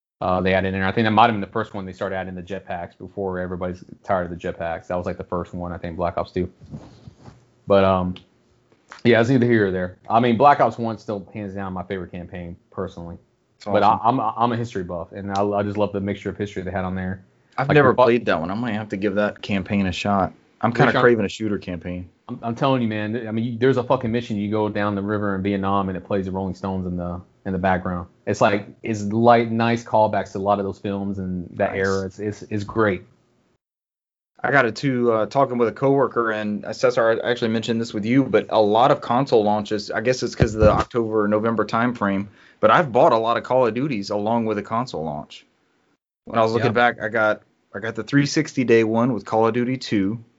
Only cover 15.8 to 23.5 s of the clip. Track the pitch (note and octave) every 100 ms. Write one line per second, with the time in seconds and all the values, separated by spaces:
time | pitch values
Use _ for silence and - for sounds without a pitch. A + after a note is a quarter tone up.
15.8 | G2+ G2 G2 G2 G2+ F#2 G#2 - F2+ F#2+
16.8 | F#2 F#2 F#2 F#2+ - _ _ - C#3 D3
17.8 | C3+ A2 B2 A#2+ G#2 F2 E2 G2+ B2 G#2+
18.8 | G#2+ G2 G2+ G2 G#2 G2 - G2 F2+ G2+
19.8 | F#2+ F2+ G#2 G2+ F2+ - _ - A2+ A2+
20.8 | B2+ C3 B2+ A#2 F#2+ - G#2+ G2+ - F2
21.8 | F2+ F2+ F2+ _ - A#2+ A#2 A#2 C#3+ C3
22.8 | A2+ G#2+ G#2 A#2 A2 A2 A#2